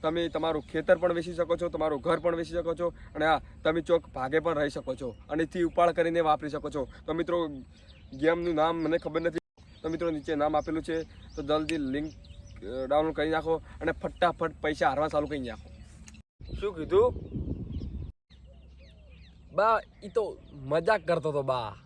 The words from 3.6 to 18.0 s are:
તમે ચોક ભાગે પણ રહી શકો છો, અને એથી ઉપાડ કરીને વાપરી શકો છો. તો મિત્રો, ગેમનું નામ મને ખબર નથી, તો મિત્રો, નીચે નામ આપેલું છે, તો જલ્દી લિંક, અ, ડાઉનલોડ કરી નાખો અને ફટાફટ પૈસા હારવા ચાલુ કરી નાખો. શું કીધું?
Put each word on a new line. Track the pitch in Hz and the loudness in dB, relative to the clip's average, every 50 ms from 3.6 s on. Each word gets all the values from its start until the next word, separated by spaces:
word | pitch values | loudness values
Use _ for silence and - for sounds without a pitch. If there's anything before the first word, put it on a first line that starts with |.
| - | 0
તમે | 160 160 170 | 0 0 0
ચોક | 156 - 170 - - - | 2 4 4 2 2 -2
ભાગે | - 135 127 131 143 160 | -6 -6 -4 0 0 2
પણ | 151 170 165 | 2 2 0
રહી | 143 151 147 | 2 0 -2
શકો | - 156 127 135 131 | -2 -6 -6 -6 -6
છો, | 117 135 123 107 - - - | -6 -6 -8 -8 -10 -10 -6
અને | 143 160 165 | -2 -2 -2
એથી | - - 180 170 | -2 0 0 0
ઉપાડ | 165 - - 175 170 | 2 4 4 4 4
કરીને | 156 156 165 170 165 170 | 6 4 2 2 2 2
વાપરી | 165 156 151 - 160 147 | 4 4 4 2 2 -6
શકો | 139 147 - 151 | -6 -4 -6 -4
છો. | 131 147 131 - - - - | -4 -4 -4 -4 -8 -14 -6
તો | - 160 | -4 -2
મિત્રો, | 165 170 165 170 175 165 156 147 135 123 - - - - - - - - - - | -2 0 0 0 0 0 -2 -6 -10 -14 -16 -20 -20 -20 -20 -20 -20 -20 -16 -8
ગેમનું | 135 147 160 170 175 170 175 165 | 2 4 4 4 4 0 0 2
નામ | 151 156 165 170 | 4 4 2 2
મને | 170 160 151 160 | 0 0 2 0
ખબર | 170 - 165 151 165 | 0 0 0 -2 0
નથી, | 165 170 156 165 _ _ _ - - - - - | 0 0 -2 -2 _ _ _ -20 -20 -20 -20 -10
તો | - 160 | -6 -6
મિત્રો, | 165 160 170 170 | -4 -2 -2 -2
નીચે | 160 151 139 - 160 | -2 -2 -4 -2 0
નામ | 147 147 151 156 | 2 2 2 2
આપેલું | 151 147 170 160 160 156 | 0 0 0 -4 -4 -2
છે, | - 160 160 160 - - - - - - | -2 -4 -4 -4 -6 -12 -20 -20 -14 -10
તો | 156 | -10
જલ્દી | 151 139 151 156 156 151 165 | 0 2 2 2 2 0 -2
લિંક, | 160 143 131 131 147 151 156 151 - - - - - - - - - 87 | -2 -2 -2 -2 -2 -4 -4 -10 -14 -20 -20 -18 -18 -18 -18 -18 -14 -10
અ, | 98 120 131 131 | -8 -6 -6 -2
ડાઉનલોડ | 127 143 151 156 160 151 | 2 2 2 2 2 0
કરી | 151 147 156 | 0 0 0
નાખો | 160 - 143 160 165 160 - - - - | 0 0 0 0 -2 -2 -2 -10 -12 -4
અને | 156 165 | -4 -4
ફટાફટ | 160 - - 175 - - 180 175 156 - 170 165 151 - | -4 -2 -6 -8 0 2 2 2 2 2 -2 -4 -4 -2
પૈસા | - 151 151 - 175 151 | -2 -2 0 2 2 2
હારવા | 131 135 151 | 4 2 0
ચાલુ | 156 156 151 147 | 2 2 0 0
કરી | 139 151 143 | 0 -4 -6
નાખો. | 131 120 110 - - - - - - - - - - - - - - _ _ _ - - - - | -6 -6 -8 -10 -14 -18 -18 -18 -18 -18 -18 -20 -20 -20 -20 -20 -20 _ _ _ -12 -10 -8 -4
શું | 196 208 190 | -4 -4 -4
કીધું? | 165 156 147 165 196 233 254 - - - - - - - - - - - - - - - - - - | -4 -2 4 6 6 6 6 4 0 -10 -8 -6 -6 -4 -4 -6 -8 -8 -8 -6 -6 -6 -6 -8 -8